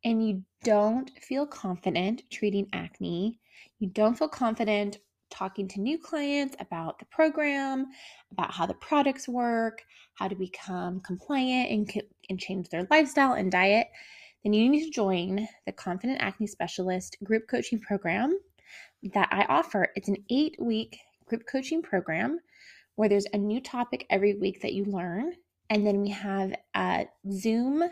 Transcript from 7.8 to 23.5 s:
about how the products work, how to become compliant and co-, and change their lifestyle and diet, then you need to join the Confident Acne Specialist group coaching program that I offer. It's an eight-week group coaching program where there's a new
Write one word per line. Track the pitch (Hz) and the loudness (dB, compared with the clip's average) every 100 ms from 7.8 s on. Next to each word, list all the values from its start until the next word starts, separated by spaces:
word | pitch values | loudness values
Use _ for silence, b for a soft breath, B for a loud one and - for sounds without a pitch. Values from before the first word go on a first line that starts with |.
| 262 B B B _ | -6 B B B _
about | - - | -4 -4
how | 180 175 | -2 -4
the | - | -4
products | - 294 277 269 - | 0 2 2 0 -6
work, | 247 240 233 226 226 - b b - | -2 0 0 0 -4 -20 b b -6
how | 190 | -6
to | 190 | -4
become | 185 185 - 180 180 185 | -6 -8 -8 -6 -4 -6
compliant | - 185 - 277 254 254 247 | -6 -8 -2 0 2 2 2
and | 214 208 | 0 -2
co-, | 208 - _ - | -4 -8 _ -8
and | 185 | -8
change | - 190 175 | -4 -6 -4
their | 170 185 | -6 4
lifestyle | 302 277 - 269 | 6 6 4 4
and | - 185 | 4 2
diet, | 180 196 214 233 B B B B B | 4 6 4 2 B B B B B
then | 208 | 2
you | 208 233 | 4 6
need | 294 | 4
to | 320 | 2
join | 277 202 185 180 196 220 - - | 0 0 2 0 -2 -4 -8 -12
the | |
Confident | - - 185 240 262 | -8 -6 -4 -4 -2
Acne | 196 - 208 | -4 -4 -6
Specialist | - 175 - 185 185 - - | -4 -6 -2 -2 -2 -6 -14
group | 202 220 226 | 0 0 0
coaching | 240 226 226 | -4 -2 -4
program | - 202 175 185 262 381 - _ B B B _ 196 | -2 -2 0 0 0 0 -4 _ B B B _ -4
that | 202 - | 0 2
I | 190 - | 4 4
offer. | 294 330 202 180 - | 4 2 0 0 0
It's | 196 | -2
an | 196 - | -4 0
eight-week | 254 311 - 233 220 226 - _ _ - | 0 0 -2 -2 -2 -4 -14 _ _ -6
group | 226 - | -6 -2
coaching | 262 269 320 | -4 -2 -4
program | 330 190 175 160 226 339 B B B B B - | 0 -2 0 -2 -2 -4 B B B B B 0
where | 214 | 4
there's | 202 202 | 4 2
a | 208 | -2
new | 208 | 0